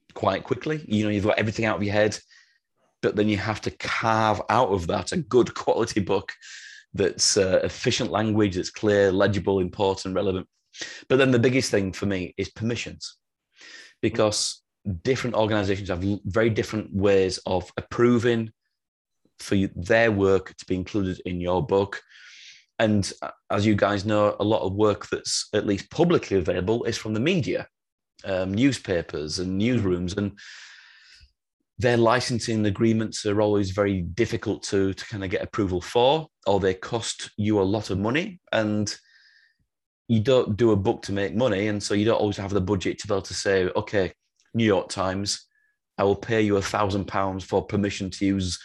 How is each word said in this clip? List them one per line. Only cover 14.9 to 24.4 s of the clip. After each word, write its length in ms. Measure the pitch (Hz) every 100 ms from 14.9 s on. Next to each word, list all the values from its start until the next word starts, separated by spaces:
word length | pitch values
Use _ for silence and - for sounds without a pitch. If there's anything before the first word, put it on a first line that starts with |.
| 87
different 340 | - 127 123 104
organizations 520 | 110 107 98 98 98
have 160 | 90
l-, 160 | 95 101 -
very 240 | 95 113
different 440 | 110 - 107 -
ways 440 | 98 101 98 92 90 -
of 260 | 92 87 -
approving 720 | - - 120 120 120 117 110 - _ _ _ _ _ _ _ -
for 160 | -
you, 160 | 101 95
their 380 | - 87 113 117
work 420 | 101 98 95 - -
to 80 | -
be 80 |
included 480 | 92 90 107 95 90
in 160 | - 90
your 260 | 87 90 78
book. 360 | 98 101 - - - - - - - _ -
And, 320 | 113 104 95 -
uh, 80 | - - -
as 140 | 104
you 100 | 104
guys 300 | 104 101 104
know, 320 | 104 107 104
a 60 | 104